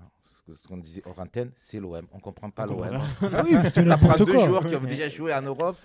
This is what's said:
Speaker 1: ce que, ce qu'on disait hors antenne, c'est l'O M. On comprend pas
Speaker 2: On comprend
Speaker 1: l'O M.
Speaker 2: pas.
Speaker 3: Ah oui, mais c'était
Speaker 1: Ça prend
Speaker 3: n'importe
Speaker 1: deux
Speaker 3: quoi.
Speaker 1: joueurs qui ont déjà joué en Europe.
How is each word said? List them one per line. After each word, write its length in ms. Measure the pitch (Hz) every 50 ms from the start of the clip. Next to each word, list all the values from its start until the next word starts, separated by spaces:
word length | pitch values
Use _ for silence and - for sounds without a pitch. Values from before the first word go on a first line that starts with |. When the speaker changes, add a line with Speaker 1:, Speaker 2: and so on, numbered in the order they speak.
| 87 - _ _
Speaker 1:
ce 220 | _ _ _ _ _
que, 140 | 78 80 -
ce 100 | - -
qu'on 100 | 92 92
disait 240 | 87 78 82 95 -
hors 140 | 92 90 -
antenne, 320 | 92 85 - 120 123 123 127
c'est 240 | _ _ - - 107
l'O 160 | 98 90 85
M. 100 | 82 85 87 -
On 60 | 95
comprend 300 | - 104 92 - - 104
pas 140 | - - 110
Speaker 2:
On 100 | 101 101
comprend 140 | 92 90 90
Speaker 1:
l'O 40 | 107
M. 60 | 135 147 147 135 -
Speaker 2:
pas. 100 | 196 196 190 196
Speaker 3:
Ah 40 | -
oui, 120 | 339 330
mais 100 | 226 170
c'était 180 | 175 - 170 170
Speaker 1:
Ça 140 | 170 165 151
prend 100 | 156 175
Speaker 3:
n'importe 180 | 160 160 208 240
Speaker 1:
deux 60 | -
Speaker 3:
quoi. 120 | 262 208
Speaker 1:
joueurs 200 | 165 180 190 156 165
qui 80 | 165
ont 80 | 139 131
déjà 260 | 127 - 143 156 147
joué 240 | 135 156 156 160 147
en 80 | 135
Europe. 340 | 135 139 135 123 165 175 185 -